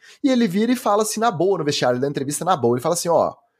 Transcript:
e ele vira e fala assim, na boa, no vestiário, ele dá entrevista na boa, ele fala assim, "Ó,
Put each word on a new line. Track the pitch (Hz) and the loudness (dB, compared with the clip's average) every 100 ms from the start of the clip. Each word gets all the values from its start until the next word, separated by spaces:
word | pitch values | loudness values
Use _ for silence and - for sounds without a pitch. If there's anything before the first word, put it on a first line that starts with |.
| - - | -20 -4
e | 277 | 0
ele | 254 226 | 2 2
vira | 180 226 | 0 0
e | 247 | 0
fala | 233 208 | 0 0
assim, | 214 - | 0 -2
na | 233 | -2
boa, | 170 180 190 | 0 0 0
no | |
vestiário, | 147 143 127 123 | -2 0 0 0
ele | |
dá | 139 | -2
entrevista | 143 135 147 | -4 -6 -4
na | 170 180 | 0 2
boa, | 120 | 2
ele | 123 | 0
fala | 160 | 0
assim, | 170 175 | -2 0
"Ó, | 160 90 - _ _ | 2 2 -2 _ _